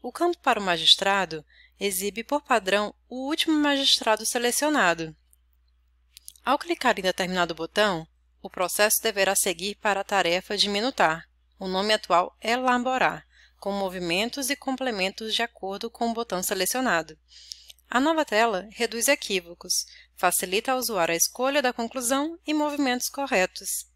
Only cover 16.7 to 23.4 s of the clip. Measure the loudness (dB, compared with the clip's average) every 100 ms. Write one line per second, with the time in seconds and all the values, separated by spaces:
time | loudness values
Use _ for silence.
16.7 | 0 0 0 -2 -14 _ -20 -18 -18 -18
17.7 | -20 _ 0 2 2 2 4 2 0 -6
18.7 | -6 -4 0 2 0 0 -4 -4 -18 -4
19.7 | -4 -4 -16 -20 0 0 0 -2 -2 0
20.7 | -2 -2 0 0 2 -2 0 0 0 0
21.7 | -2 -6 -4 -2 0 -2 -6 -4 -2 0
22.7 | 0 0 0 -4 -6 -2 0